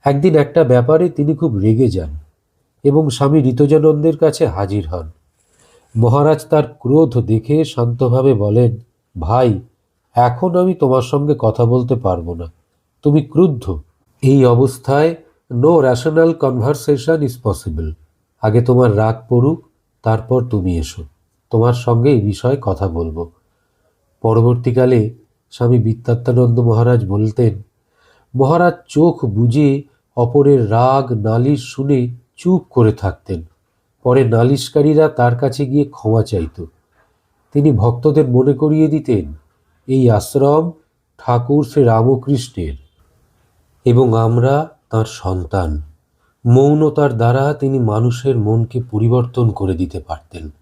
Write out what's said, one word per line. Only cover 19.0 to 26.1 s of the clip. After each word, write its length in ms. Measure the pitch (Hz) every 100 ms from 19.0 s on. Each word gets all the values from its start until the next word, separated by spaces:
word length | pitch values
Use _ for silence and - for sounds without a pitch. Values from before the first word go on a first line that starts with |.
| 110 110 -
পড়ুক, 340 | 123 131 165 _ _ _ _
তারপর 400 | 113 110 - 127
তুমি 340 | 123 110 92 85
এসো, 260 | 76 - 78 _ _ _ _
তোমার 240 | 113 117
সঙ্গে 360 | 123 - 117 127
এই 120 | 131
বিষয়ে 360 | 101 95 123 131
কথা 260 | - 92 95
বলবো।" 440 | 82 82 78 82 _ _ _ _ _ _ _ _ _
পরবর্তীকালে 920 | 113 113 117 123 123 120 127 123 107 117 _ _ _
স্বামী 280 | - 120 123
বিদ্যাত্মানন্দ 800 | 107 107 -